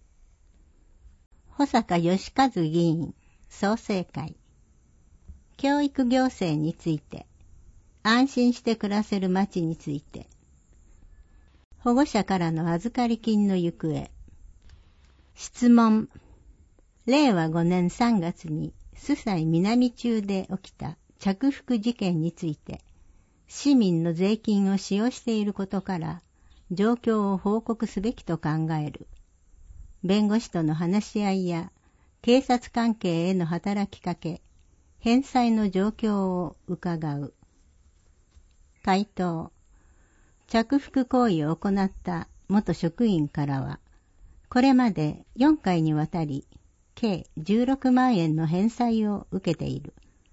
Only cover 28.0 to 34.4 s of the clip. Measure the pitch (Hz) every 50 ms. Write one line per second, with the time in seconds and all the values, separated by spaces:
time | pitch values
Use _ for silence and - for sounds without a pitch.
28 | 190 240 - - - - 165 - - 151 156 156 160 160 160 156 151 143 - -
29 | - - - - - _ _ _ _ _ - - - - - - - - - -
30 | - 175 196 214 214 202 208 233 - - - 170 160 156 156 160 170 170 196 214
31 | - - - 214 208 196 190 190 180 175 180 165 180 - - _ _ _ _ _
32 | _ _ _ _ - 233 247 269 262 - 247 240 - - - 240 226 233 214 -
33 | - 175 165 165 170 185 190 185 170 156 170 175 - 202 202 208 202 - - -
34 | - 175 170 - - 160 165 -